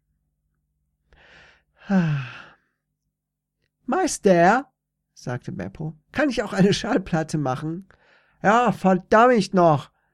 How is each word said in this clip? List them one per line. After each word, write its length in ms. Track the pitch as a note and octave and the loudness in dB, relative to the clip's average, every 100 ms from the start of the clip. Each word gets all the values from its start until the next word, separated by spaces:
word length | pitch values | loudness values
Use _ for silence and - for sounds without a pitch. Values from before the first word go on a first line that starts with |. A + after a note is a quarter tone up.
| _ _ _ _ _ _ _ _ _ _ _ _ _ - - _ _ _ - | _ _ _ _ _ _ _ _ _ _ _ _ _ -20 -20 _ _ _ -2
<sighs> 0 | F#3+ E3 C#3+ B2 - - _ _ _ _ _ _ _ _ _ _ _ _ _ - | 0 0 -2 -8 -16 -20 _ _ _ _ _ _ _ _ _ _ _ _ _ -8
„Meister“, 840 | D4+ F4+ - G3+ F3 F3 A#3 C#4+ _ _ _ _ | -4 -4 -2 2 4 4 2 -2 _ _ _ _
sagte 380 | _ - B2 - | _ -10 -10 -10
Beppo, 440 | - - - D#3 - _ | -12 -12 -12 -14 -14 _
„kann 160 | - D4 | -4 -4
ich 140 | A#3+ | -4
auch 100 | D4+ | -6
eine 220 | G3 F#3+ | 0 2
Schallplatte 640 | - - - - E3 D#3+ D#3+ | 2 -2 -4 -4 -6 -4 -4
machen?“ 500 | C3+ B2+ D#3 E3 - _ _ _ _ _ | -4 -6 -8 -12 -14 _ _ _ _ _
Ja, 280 | F3+ A3+ B3 | 0 2 0
verdammt 840 | - F#3 F#3 - G#3+ A#3+ B3 F#3 | 0 0 0 2 4 6 4 0
noch. 360 | F#3+ E3+ D3 - _ _ | 2 2 2 -4 _ _